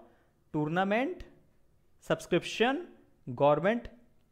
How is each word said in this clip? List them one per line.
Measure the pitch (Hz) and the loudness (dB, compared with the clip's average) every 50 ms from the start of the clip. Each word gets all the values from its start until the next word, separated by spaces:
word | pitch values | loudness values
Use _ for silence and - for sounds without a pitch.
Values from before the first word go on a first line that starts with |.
| - - _ _ _ _ _ _ _ _ - | -18 -20 _ _ _ _ _ _ _ _ -4
tournament, | 156 151 156 165 180 196 196 208 233 269 359 359 - - - - - _ _ _ _ _ _ _ _ _ _ _ _ - - | -4 -2 0 0 0 0 2 2 0 0 -2 -4 -8 -14 -18 -20 -20 _ _ _ _ _ _ _ _ _ _ _ _ -6 -4
सब्सक्रिप्शन, | 160 151 - - 175 170 - - - - 220 254 277 349 349 - - - _ _ _ _ _ | -4 -4 -2 -2 -2 -2 -2 -2 -2 0 2 2 0 -2 -6 -10 -18 -20 _ _ _ _ _
गवर्नमेंट, | 135 123 120 139 143 147 151 165 202 233 240 - - - - - _ _ _ _ _ | -10 -2 2 4 4 4 4 2 2 0 0 -4 -10 -16 -20 -20 _ _ _ _ _